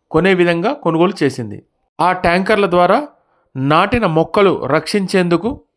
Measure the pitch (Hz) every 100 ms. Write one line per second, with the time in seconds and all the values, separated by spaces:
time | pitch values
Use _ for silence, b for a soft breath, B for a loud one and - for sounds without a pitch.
0 | _ - 185 180 175 170 202 294 170 165
1 | 175 - 139 131 107 104 - _ _ -
2 | 170 180 175 175 196 208 196 180 175 233
3 | 294 _ _ _ _ 131 135 160 202 240
4 | 202 156 160 208 196 143 127 156 - 208
5 | 185 190 175 170 220 277 _